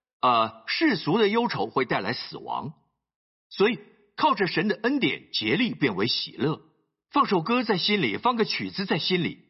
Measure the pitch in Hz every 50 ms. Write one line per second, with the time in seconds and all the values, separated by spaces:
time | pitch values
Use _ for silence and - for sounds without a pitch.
0 | _ _ _ - - 127 123 113 113 110 - - - - - - 330 311 233 160
1 | - 147 165 226 220 196 208 233 240 220 - 143 - - - 135 131 120 160 127
2 | 98 95 - - - - - - - 62 60 62 82 139 165 _ _ _ _ _
3 | _ _ _ _ _ _ _ _ _ - - - 190 220 220 - - - _ _
4 | _ _ _ - - 311 269 - 196 165 - - 185 214 196 - - 240 285 285
5 | 226 143 92 69 - _ - - 107 107 123 190 254 214 131 - 151 123 101 87
6 | 101 127 - - - - - - 107 147 - - - _ _ _ _ _ _ _
7 | _ _ - 285 269 - 208 175 156 - 233 254 247 226 214 175 - - 208 208
8 | 160 113 95 - - 240 254 220 214 - - - 113 92 90 - 202 185 208 160
9 | - - 185 180 160 98 - - _ _